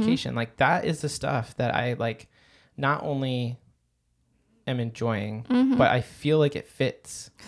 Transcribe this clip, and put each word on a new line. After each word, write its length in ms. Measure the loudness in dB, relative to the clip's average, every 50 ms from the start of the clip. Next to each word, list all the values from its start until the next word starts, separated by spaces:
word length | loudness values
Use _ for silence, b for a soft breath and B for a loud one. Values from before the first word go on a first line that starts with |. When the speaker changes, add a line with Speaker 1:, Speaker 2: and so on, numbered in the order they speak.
| 2
Speaker 1:
education. 320 | 2 2 0 0 -4 -4
Like, 200 | -4 -4 -4 0 2
that 260 | 4 4 4 2 0
is 160 | -2 -4 -4
the 80 | -4 -6
stuff 480 | -6 -4 -4 -2 -2 -2 -4 -4 -4
that 180 | -2 -2 0 0
I, 200 | 0 -2 -2 -2
like, 340 | -2 -2 -4 -4 -6 -12 b b b b b b b b b b
not 260 | -4 -2 0 0 0 -2
only 560 | -4 -2 -2 -2 -2 -2 -2 -2 -4 -6 -8 _ _ _ _ _ _ _ _ _ _ _ _ _ _ _ _ _ _ _ _ _ -4
am 120 | -4 -2
enjoying, 640 | -2 -4 -4 -4 -2 -2 0 -2 -2 -4 -6 -8 -4 0
Speaker 2:
Mm-hmm. 280 | 2 2 4 4 4
Speaker 1:
but 140 | 6 6 6
I 100 | 6 4
feel 380 | 0 -4 -10 -6 0 2 4 4
like 160 | 4 4 2
it 100 | -2 -8
fits 640 | -12 -4 -2 -2 -2 -2 -6 -12 -16 -16 -16 -16 -18 _ _ -8